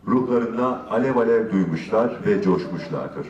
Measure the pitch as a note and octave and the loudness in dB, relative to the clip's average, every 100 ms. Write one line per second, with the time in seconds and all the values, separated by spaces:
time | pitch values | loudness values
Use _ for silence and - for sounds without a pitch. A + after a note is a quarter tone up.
0 | F2+ B2 B2 A#2+ A#2 A2+ B2+ A#2+ - A2+ | 0 0 2 0 0 -2 -2 -2 -4 0
1 | C3 B2 A#2 A#2 G2+ F#2+ E2+ D#2+ - A2 | 2 2 4 2 2 0 0 -2 0 0
2 | A#2+ - G#2 G2 F#2 E2+ - E2+ - D2 | 0 0 0 2 2 0 0 -8 -6 -6
3 | C2+ - C#2+ | -6 -10 -12